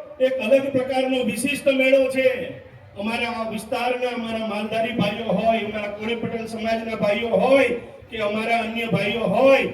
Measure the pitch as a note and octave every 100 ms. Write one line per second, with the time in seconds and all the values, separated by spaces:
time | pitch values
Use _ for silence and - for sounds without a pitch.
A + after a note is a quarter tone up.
0 | - - C4 - A3 C4+ C#4 B3+ C4 C4
1 | C4 C4 G#3+ G#3+ C#4 C#4 C#4 C4 C4 C4+
2 | C4 C4 B3+ E3 - - - - - G3
3 | G#3+ A#3+ A#3+ A#3 A3+ A3 - B3 B3 B3
4 | B3 A#3 A3+ A3+ A3 G#3 A3 A3+ A#3 A#3+
5 | - A3+ - F#3 A3+ A3+ G3+ G#3+ G3+ G#3
6 | A3+ A#3 A#3 A3+ A3 A3 A3 A3+ A3+ G#3+
7 | G#3 G#3+ A#3 F#3+ B3+ C4+ A#3+ - - -
8 | - A3 G#3 A3 A3 A#3 A3 A3+ A#3 G3
9 | G3+ A#3 F#3 G#3+ C4+ C4+ F#3